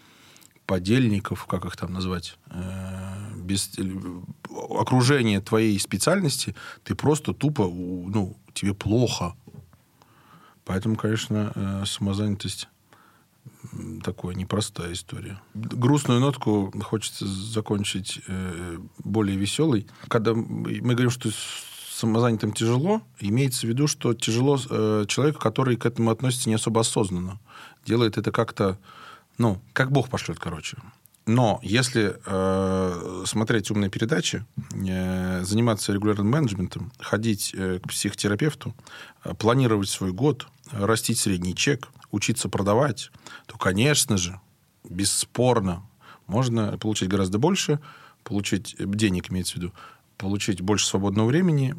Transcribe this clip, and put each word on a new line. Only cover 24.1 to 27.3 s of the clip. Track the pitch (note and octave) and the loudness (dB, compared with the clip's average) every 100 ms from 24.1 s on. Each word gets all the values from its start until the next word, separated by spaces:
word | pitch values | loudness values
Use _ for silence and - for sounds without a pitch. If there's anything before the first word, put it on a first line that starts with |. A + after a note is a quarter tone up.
тяжело, | A#2 - A2+ C3+ C#3 B2+ | 0 0 2 4 2 0
э, | A2 G#2+ G#2+ G2+ | 0 2 2 0
человеку, | - C#3+ D3 | 2 2 2
который | A2 A#2+ C3 A#2 | 0 2 2 2
к | B2 | 0
этому | A#2+ A2+ | 2 2
относится | A2+ C3 B2+ A2 | 2 0 0 0
не | A2 | 2
особо | - A2+ | 2 2
осознанно, | A#2 C3 G2 F2+ F#2 | 2 2 0 0 -6